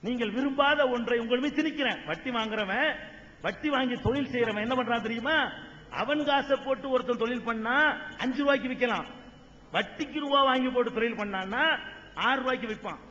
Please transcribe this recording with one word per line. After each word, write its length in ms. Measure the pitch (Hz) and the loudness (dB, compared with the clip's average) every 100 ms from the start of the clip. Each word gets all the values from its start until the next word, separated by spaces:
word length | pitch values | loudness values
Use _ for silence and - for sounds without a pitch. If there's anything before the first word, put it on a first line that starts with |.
நீங்கள் 320 | 196 247 220 | -4 -2 -2
விரும்பாத 460 | 214 277 269 285 302 269 | 0 -2 4 4 6 4
ஒன்றை 300 | 240 233 240 | 2 0 0
உங்கள் 240 | 233 247 | 2 0
மீது 140 | 285 294 | 2 0
திணிக்கிறேன். 440 | 311 302 254 180 - | -2 0 -2 -2 -4
வட்டி 240 | 170 262 | -6 -2
வாங்குறவன், 600 | 240 220 214 202 214 302 - - - - - | -2 -2 -2 -2 0 0 -2 -10 -18 -20 -6
வட்டி 260 | 180 - 302 | -4 -2 0
வாங்கி 260 | 269 262 240 | 0 0 0
தொழில் 300 | 214 269 277 | 0 0 -2
செய்யறவன் 320 | 247 233 208 220 | 0 0 0 0
என்ன 80 | 254 | 0
பண்றான் 300 | 233 233 220 | 2 0 -2
தெரியுமா? 320 | 233 247 311 233 - - - - | -4 0 2 0 -4 -16 -18 -12
அவன் 300 | 123 226 302 | -6 0 0
காசை 340 | 294 277 277 269 | 4 2 4 0
போட்டு 280 | 269 262 277 | 2 -2 0
ஒருத்தன் 320 | 254 - 240 | 0 0 0
தொழில் 240 | 226 247 226 | 0 -2 -2
பண்ணா 300 | 226 220 262 302 - - - | -2 0 4 4 2 -8 -6
அஞ்சு 220 | 254 262 | -4 0
ரூபாய்க்கு 300 | 285 277 247 | 2 2 2
விக்கலாம், 360 | 233 247 196 - - - - - - - | 0 0 0 -4 -12 -20 -20 -20 -20 -4
வட்டிக்கு 480 | 170 - - 294 302 | -2 -2 -6 -6 -4
ரூபா 220 | 285 277 | 2 4
வாங்கி 280 | 269 262 254 | 6 4 2
போட்டு 220 | 247 233 | 2 0
தொழில் 280 | - 233 208 | 0 -2 -2
பண்ணான்னா 440 | 208 190 190 226 320 294 - - - - 208 | -4 -4 -4 0 2 0 -4 -16 -14 -2 0
ஆறு 120 | 262 | 2
ரூபாய்க்கு 320 | 254 254 226 | 0 -2 -4
விற்பான். 300 | 214 196 147 - | -6 -8 -10 -14